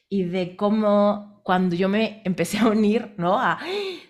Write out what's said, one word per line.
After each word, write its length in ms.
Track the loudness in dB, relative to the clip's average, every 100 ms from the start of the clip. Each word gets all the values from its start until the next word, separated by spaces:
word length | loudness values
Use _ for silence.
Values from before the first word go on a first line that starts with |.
| -6
y 160 | -4
de 320 | -2 -4 -4
cómo 840 | -2 0 2 2 4 2 0 -6 -10
cuando 320 | -2 0 2
yo 140 | 0 0
me 320 | 0 -2 -4
empecé 340 | -4 -2 -2 0
a 80 | 2
unir, 480 | 4 2 0 -4 -4
¿no? 220 | 0 2
A, 200 | 0 -2 -4 -6 -6 -10